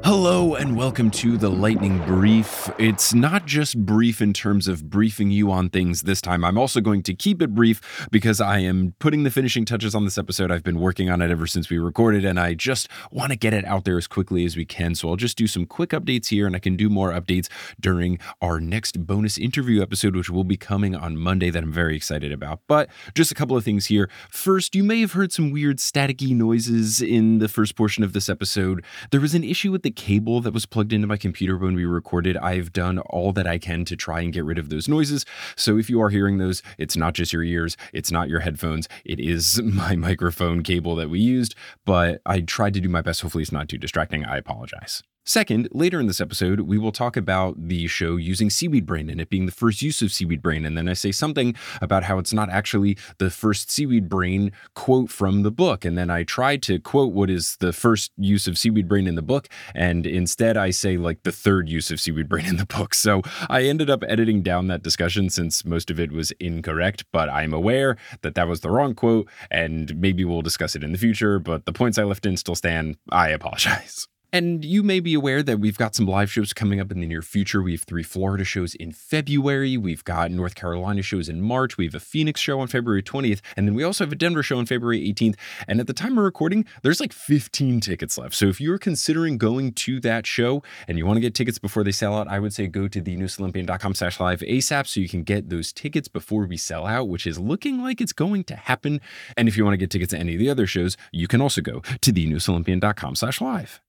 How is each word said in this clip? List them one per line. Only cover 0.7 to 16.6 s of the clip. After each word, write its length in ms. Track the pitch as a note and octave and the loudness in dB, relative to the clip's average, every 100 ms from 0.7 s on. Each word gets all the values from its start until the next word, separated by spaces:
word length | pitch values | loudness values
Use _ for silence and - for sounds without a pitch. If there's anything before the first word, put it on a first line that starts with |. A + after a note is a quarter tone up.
welcome 360 | A2+ C3 B2 A2+ | 0 0 2 2
to 260 | G2+ A#2 A#2 | 2 2 2
the 140 | G#2 | 2
Lightning 480 | F#2 G#2+ A2 G2 F#2 E2 | 2 2 2 2 0 2
Brief. 640 | F#2 G#2 A2 G#2+ - - - | 2 6 4 4 -4 -8 2
It's 340 | A2 G#2 - | 2 4 4
not 320 | A#2+ C#3 G3 | 4 4 2
just 400 | D#3+ C#3+ D3+ A#2+ | 0 -2 0 0
brief 380 | G2 G#2+ A#2 A2 | 2 4 4 4
in 100 | G#2 | 2
terms 340 | G2 G#2 G2+ F#2+ | 2 2 2 2
of 220 | F2 D2+ | -2 0
briefing 420 | G2 A2 G#2 G2+ | 4 4 4 2
you 200 | G2+ G#2 | 4 4
on 180 | F#2 F2+ | 4 2
things 340 | F#2 F2+ E2+ | 2 2 0
this 200 | F#2 F#2+ | 0 -2
time. 220 | - F2+ E2+ | 0 0 2
I'm 100 | G2+ | 2
also 240 | C3 B2 | 2 2
going 220 | A2 G2+ | 2 2
to 120 | F#2+ | 0
keep 280 | F#2 G3+ F#3 | -2 0 2
it 120 | D#3 | 2
brief 540 | G#2+ A2+ A2+ - - - | 6 6 6 -2 -14 -2
because 300 | A2 A2+ G#2+ | 0 2 2
I 200 | G2+ G2+ | 2 2
am 340 | F#2 F#2 F#2 - | 2 2 0 0
putting 240 | D#3 D3+ | 0 2
the 60 | C#3+ | 2
finishing 360 | C3+ C3 B2 A2 | 0 0 0 -2
touches 280 | A2+ G#2+ | -2 -2
on 100 | G#2+ | 0
this 120 | G2+ G2 | 0 -2
episode. 340 | F#2+ F2+ F#2 | -6 -2 0
I've 120 | E2+ | 0
been 160 | E2+ E2+ | -2 0
working 300 | F2+ F#2 F#2 | 0 0 0
on 100 | F2+ | 2
it 100 | E2+ | 2
ever 160 | E2+ E2 | 0 0
since 220 | F2 D#2+ | -2 -2
we 80 | E2+ | -2
recorded, 480 | E2+ - A#2 G#2 | -2 2 4 4
and 160 | G2 F2+ | 2 0
I 140 | F2 | 0
just 340 | E2 B2+ B2+ - - - | 0 -2 -2 -4 -12 -10
want 220 | - C3+ | -6 -4
to 40 | A#2+ | 0
get 160 | A2+ | 2
it 140 | G#2+ G2 | 0 0
out 180 | G2 | -2
there 140 | F#2+ F2 | 2 0
as 80 | E2+ | 0
quickly 400 | - F#2 F2+ F2 | -4 0 0 0
as 100 | D#2+ | -2
we 80 | |
can. 300 | D#2+ - E2+ | -8 -2 -2
So 160 | E2+ E2 | -2 -2
I'll 60 | F#2 | -2
just 200 | A#2+ - | -2 0
do 100 | A2 | 0
some 200 | - F2 | 0 -6
quick 240 | - F3 | -4 -2
updates 380 | - F2 B2 - | -2 0 -2 0
here, 180 | G#2 G2+ | 2 2
and 100 | |
I 20 | F#2 | 0